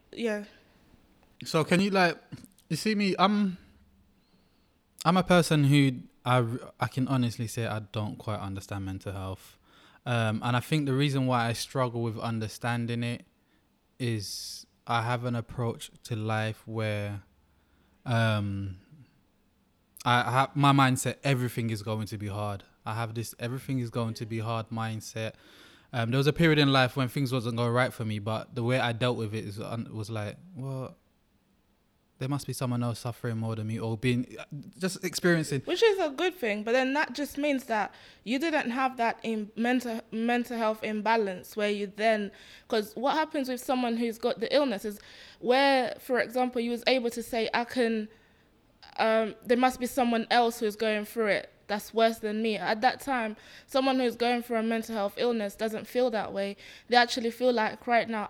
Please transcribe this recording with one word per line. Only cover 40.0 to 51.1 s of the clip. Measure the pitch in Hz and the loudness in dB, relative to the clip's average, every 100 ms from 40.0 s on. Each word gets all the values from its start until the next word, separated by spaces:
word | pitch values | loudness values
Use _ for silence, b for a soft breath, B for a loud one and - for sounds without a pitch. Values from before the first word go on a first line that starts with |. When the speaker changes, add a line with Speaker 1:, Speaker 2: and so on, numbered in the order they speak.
| - | -8
Speaker 1:
mental | 220 233 240 240 233 | -4 0 0 0 -2
health | 220 220 | -2 0
imbalance | - 214 208 226 202 180 - 220 | -4 -2 2 2 2 -4 -10 -2
where | 208 | -2
you | 208 202 | 0 -4
then, | 202 220 214 202 B B B B | 0 2 2 -2 B B B B
'cause | 220 214 | -2 -2
what | - 262 | -2 0
happens | 311 311 311 254 | 0 0 -2 -4
with | 247 | -4
someone | - 254 240 226 | 0 0 0 0
who's | 233 226 | -2 -2
got | 240 202 | -2 -2
the | 220 277 | 2 2
illness | 277 190 214 | 2 -2 -6
is | 202 B B B B | -10 B B B B
where, | 220 254 277 269 - - | 2 4 6 4 2 -4
for | - 247 | -2 0
example, | 220 247 254 247 | 0 0 0 0
you | 233 | -2
was | 233 233 | 0 2
able | 262 233 | 2 0
to | 233 | -4
say, | 220 233 220 | -4 -2 0
"I | - | 0
can, | 240 262 233 226 214 b b b b _ _ _ - - | -2 0 0 0 -4 b b b b _ _ _ -14 0
um, | 220 220 220 - | 2 4 0 -4
"there | 196 247 | 0 4
must | 254 254 | 4 2
be | |
someone | 240 - 240 226 226 | -2 0 2 2 4
else | 240 233 233 | 4 4 2
who's | 214 | -4
going | 208 220 214 | 0 0 0
through | 208 | -4